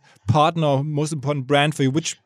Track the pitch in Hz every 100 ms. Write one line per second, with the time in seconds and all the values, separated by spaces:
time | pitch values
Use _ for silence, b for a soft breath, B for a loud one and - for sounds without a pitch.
0 | b b - 151 156 170 151 135 151 147
1 | 147 156 131 147 127 143 147 147 135 147
2 | 165 -